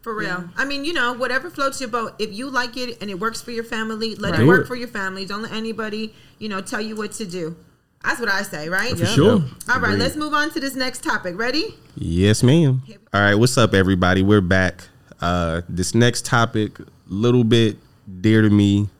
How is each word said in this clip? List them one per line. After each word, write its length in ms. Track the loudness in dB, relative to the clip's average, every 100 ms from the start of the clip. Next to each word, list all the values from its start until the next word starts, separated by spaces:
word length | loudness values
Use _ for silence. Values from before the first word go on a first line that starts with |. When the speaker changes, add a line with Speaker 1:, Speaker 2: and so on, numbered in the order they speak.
Speaker 1:
For 120 | -10 -8
real. 120 | -6
Speaker 2:
Yeah. 140 | -6 -10 -6
Speaker 1:
I 80 | -6
mean, 180 | -4 -4
you 80 |
know, 200 | -2 -2
whatever 360 | -2 -2 -2 -4
floats 300 | -4 -4 -4
your 100 | -6
boat. 240 | -6 -6 -6
If 140 | -8
you 160 | -6 -6
like 240 | -4 -4 -6
it 200 | -10 -8
and 80 | -10
it 100 | -6
works 220 | -6 -6
for 100 | -10
your 120 | -10
family, 520 | -6 -6 -6 -4 -6 -4
let 160 | -4
Speaker 3:
Right. 80 | 2
Speaker 1:
it 40 | 4
work 100 | 4
Speaker 3:
Do 40 |
it. 40 | 2
Speaker 1:
for 80 | -8
your 120 | -8
family. 360 | -8 -8 -8 -10
Don't 160 | -8
let 100 | -8
anybody, 600 | -8 -8 -8 -8 -6 -8 -12 -20 _
you 100 | -8
know, 100 | -8
tell 200 | -8 -8
you 140 | -8 -8
what 180 | -10
to 120 | -8 -10
do. 300 | -8 -8 -10 _ _ _ _
That's 160 | -6 -4
what 80 | -2
I 120 | -4
say, 260 | -4 -10 -6
right? 240 | -4 -4
Speaker 3:
For 140 | -2 0
Speaker 2:
Yep. 20 | 4
Speaker 3:
sure. 200 | 4 4
Speaker 4:
Yep. 80 | 0 -8 -4
Speaker 1:
All 100 | 0
right, 100 | 0
Speaker 4:
Agreed. 80 | 0
Speaker 1:
let's 160 | -2 -4
move 160 | -4
on 160 | -2 -2
to 80 | -4
this 160 | -6 -6
next 280 | -6 -6
topic. 340 | -6 -4 -4 -6
Ready? 380 | -4 -2 -4 -10 _ -8
Speaker 4:
Yes, 460 | -2 4 4 6
ma'am. 380 | 6 6 4 2
Speaker 1:
Okay. 140 | -4 -20 _
Speaker 4:
All 80 | 2
right, 140 | 4 4
what's 220 | 4 4
up, 160 | 4 4
everybody? 480 | 4 4 4 4
We're 180 | 6 4
back. 480 | 4 2 0 -4 -20 _ _ -6
Uh, 400 | -2 0 0 -4 -6
this 240 | -4 -2 4
next 300 | 2 2 0
topic, 540 | 2 2 0 -4 -6 -20 _ -10
little 360 | -2 2 4 4
bit 320 | 4 4 0 _ _ -20 -2
dear 220 | 4 6
to 80 | 6
me. 400 | 6 6 4 0 _